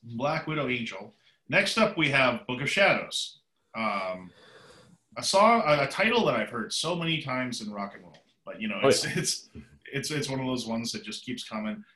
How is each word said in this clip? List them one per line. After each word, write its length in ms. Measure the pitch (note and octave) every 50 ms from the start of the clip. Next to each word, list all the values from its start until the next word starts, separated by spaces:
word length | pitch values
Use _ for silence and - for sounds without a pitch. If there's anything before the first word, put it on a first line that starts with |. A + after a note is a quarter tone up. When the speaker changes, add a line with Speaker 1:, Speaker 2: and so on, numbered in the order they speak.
Speaker 1:
Black 460 | - A#2 A#2 A2+ C3+ D3 D#3+ D#3 - D#3
Widow 200 | D#3 D3+ C#3 B2+
Angel. 460 | B2 A#2+ A2+ G#2+ G2 F#2+ G#2+ - - _ _ _ _ _ _ -
Next 300 | D3+ F#3+ G3 - - A3+
up, 180 | G#3+ - -
we 120 | E3 D#3 C#3
have 340 | C#3 C3+ C3 B2 A#2 A2 - -
Book 120 | B2 C3
of 80 | D3 -
Shadows. 720 | - G3 G3 F3 C#3+ - - - - - - - - _ _ _ _ _ _ _ -
Um, 540 | A2+ A2+ G#2+ G2+ G2 F#2 F#2 F#2 F#2 F#2 F2+ - - - - - - - - - - - - - _ _ _ -
a 60 | A#2+
song, 400 | - - F#3+ F#3+ G#3 A3+ A#3 A3+ -
a, 200 | D3+ D3 C#3+ C#3
a 20 |
title 380 | C3 - - G3+ A3+ B3 A#3 F#3
that 80 | D3+ B2
I've 140 | A2 G#2+ -
heard 220 | A#2+ A#2 G#2 -
so 220 | - - D3+ E3 F3+
many 260 | E3+ E3 E3 D#3+ D3+
times 380 | - C3+ B2+ B2+ B2+ B2 A#2 -
in 120 | A2+ G#2
rock 220 | G#2 G2+ G2 G2+ -
and 80 | -
roll, 140 | F2+ E2+ - - _ _ _ _ _
but, 160 | F#2+ F#2+ -
you 60 | A2 G#2+
know, 120 | G2 G2
Speaker 2:
Oh, 60 | B2+ C#3
Speaker 1:
it's, 160 | - - -
Speaker 2:
yeah. 80 | D3 D3
Speaker 1:
it's, 320 | F3 - - - - - _ - - - - - _ _ -
it's, 180 | C3 C3+ C3 -
it's 180 | D3+ C#3+ - C3
one 120 | C3+ C3
of 60 | C3
those 200 | B2+ B2+ A#2+ A2
ones 240 | A2+ A2+ A#2 A#2 -
that 120 | - G#2+ -
just 200 | G#2+ G#2+ - -
keeps 240 | B2 A#2+ - - -
coming. 360 | A2 G#2+ G#2+ G#2+ G#2 G#2 - - _